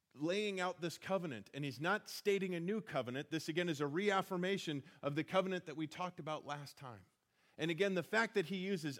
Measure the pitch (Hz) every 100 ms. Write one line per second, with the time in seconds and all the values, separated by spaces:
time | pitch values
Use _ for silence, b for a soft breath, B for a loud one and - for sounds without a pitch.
0 | _ 127 156 202 208 190 180 175 170 -
1 | - 190 170 110 - 143 143 120 170 208
2 | - - 202 196 185 175 170 214 - 143
3 | 123 131 - 160 - 160 175 143 143 160
4 | 208 196 180 180 185 196 170 143 B B
5 | 143 147 147 185 190 180 170 151 156 -
6 | 180 175 147 151 139 147 139 - 131 104
7 | 90 _ b b b - 160 165 202 185
8 | 151 214 226 202 156 190 190 185 151